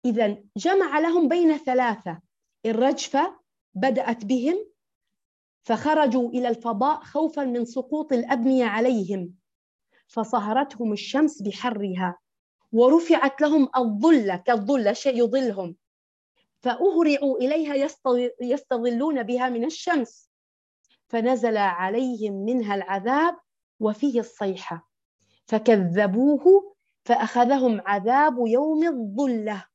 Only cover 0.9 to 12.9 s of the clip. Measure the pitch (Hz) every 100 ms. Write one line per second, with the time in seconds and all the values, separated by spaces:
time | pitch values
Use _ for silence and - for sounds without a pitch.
0.9 | 294 330 349 285 349 330 302 285 254 240
1.9 | 208 180 165 _ _ _ _ 226 220 262
2.9 | 277 - 269 349 - _ _ _ 190 262
3.9 | 254 254 233 208 254 262 370 427 _ _
4.9 | _ _ _ _ _ _ _ - 220 294
5.9 | 311 285 254 240 240 247 226 233 208 269
6.9 | 311 - 285 311 294 269 240 233 262 254
7.9 | 302 302 247 233 226 247 262 233 214 247
8.9 | 233 180 196 175 - _ _ _ _ _
9.9 | _ _ 233 220 240 208 233 277 - 226
10.9 | 208 - 269 311 - 202 - 247 214 196
11.9 | 180 180 180 _ _ _ _ _ 220 247